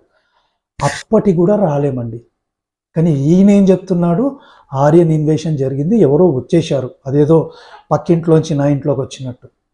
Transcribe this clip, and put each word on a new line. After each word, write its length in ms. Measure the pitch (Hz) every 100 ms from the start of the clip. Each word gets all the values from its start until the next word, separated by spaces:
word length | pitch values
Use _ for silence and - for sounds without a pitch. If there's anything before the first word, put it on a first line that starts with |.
| _ _ _ _ _ _ _ -
అప్పటి 500 | 143 - - 220 202
కూడా 220 | 170 180 208
రాలేమండి. 640 | 185 143 143 123 120 117 - _ _ _ _ _ _ 165
కానీ 180 | 170
ఈయన 360 | 139 139 180 202
ఏం 140 | 202
చెప్తున్నాడు, 760 | 190 185 - 175 170 170 277 277 _ _ _
ఆర్యన్ 380 | 135 147 165 165
ఇన్వేషన్ 460 | 156 151 156 165 143
జరిగింది, 400 | 135 139 151 226
ఎవరో 320 | 143 147 180
వచ్చేశారు, 640 | 143 - 165 156 139 123 - 135
అదేదో 440 | 139 147 160 - - - - -
పక్కింట్లోంచి 640 | 151 - 170 165 160 151 143
నా 120 | 143
ఇంట్లోకి 340 | 143 147 135
వచ్చినట్టు. 480 | 135 - 131 120 123 _ _